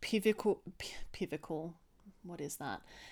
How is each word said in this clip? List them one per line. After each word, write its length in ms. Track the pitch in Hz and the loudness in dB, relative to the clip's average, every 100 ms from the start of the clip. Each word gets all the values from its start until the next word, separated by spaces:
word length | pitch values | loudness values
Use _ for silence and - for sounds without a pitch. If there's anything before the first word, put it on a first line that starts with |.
pivotal, 640 | - 220 214 214 214 190 - - | 2 4 6 6 4 2 0 -10
p-, 160 | - - - | -8 -6 -6
pivotal, 640 | - 190 156 - 156 165 165 _ _ 202 - | -4 -4 -4 -4 -4 -4 -8 _ _ -20 -16
what 180 | 175 170 | -12 -6
is 160 | 147 - | -6 -4
that? 260 | 143 95 - - - | -4 -6 -8 -18 -18